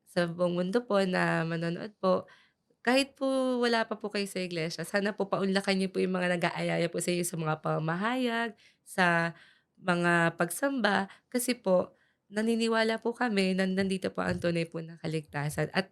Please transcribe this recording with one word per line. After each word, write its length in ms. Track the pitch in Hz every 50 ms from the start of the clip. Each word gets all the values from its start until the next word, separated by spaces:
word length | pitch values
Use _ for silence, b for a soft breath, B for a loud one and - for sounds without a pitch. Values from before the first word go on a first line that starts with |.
| _ _ -
sa 100 | 180 175
buong 380 | 170 165 175 180 175 175 175 180
mundo 180 | 180 196 240
po 160 | 247 - 208 196 190
na 400 | 185 180 180 175 170 165 170 165
manonood 480 | 165 165 165 165 170 170 - - 214 214 _
po, 240 | - 190 185 190 - b b b b b b b _ _ _ _
kahit 320 | _ 233 247 269 277 269 - _
po 60 | 269 269 269 262 262 254 254 240
wala 240 | 240 240 233 226 226
pa 140 | 226 220 208
po 80 | - 208 -
kayo 160 | 208 202 196
sa 100 | - 190
iglesia, 460 | 185 180 180 170 160 170 165 - 160 -
sana 240 | - 202 196 202
po 140 | 196 - 196
paunlakan 480 | 196 - 175 190 196 190 196 196 - 196
niyo 160 | 190 190 185
po 80 | 185 190
yung 160 | 190 185 185
mga 220 | 185 180 180 180 175
nag-aayaya 500 | 170 175 - - 170 175 170 165 170 165
po 140 | - 175
sa 100 | 165 -
inyo 140 | 175 175 175
sa 120 | 170 - 160
mga 180 | 165 156 156 156
pamahayag, 920 | - 160 156 156 156 160 165 175 202 226 247 262 254 240 233 226 233 233 220 b b b b b _
sa 480 | - - - 185 175 170 170 170 170 165 B B B B B B B _
mga 640 | _ - 185 175 175 175 175 175 170 170 170 165 -
pagsamba, 720 | 175 170 - - - 277 277 269 214 208 196 196 196 190 B B B _
kasi 300 | - 247 247 - 247 240
po 400 | _ - - 107 - - b b b b b b _ _
naniniwala 720 | 202 208 220 226 233 226 226 226 226 226 220 220 226 226
po 120 | - 233 233
kami 440 | - 247 247 208 196 190 185 190 185
na 120 | 190 190
nandito 400 | 190 185 196 190 190 185 - 190
po 120 | - -
ang 160 | 185 180 180 180
tunay 280 | 175 175 170 170 165
po 160 | 165 - 165
na 160 | 165 160 170 165
kaligtasan. 680 | - 160 156 160 151 - - 147 143 151 147 - 151 147 -
At 160 | 180 185 -